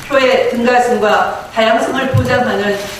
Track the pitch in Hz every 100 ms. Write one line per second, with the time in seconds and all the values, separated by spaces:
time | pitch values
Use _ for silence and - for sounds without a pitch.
0 | - 285 262 262 240 233 233 247 240 214
1 | 208 202 185 - - 226 220 233 - 254
2 | 262 - 247 254 220 196 202 196 - -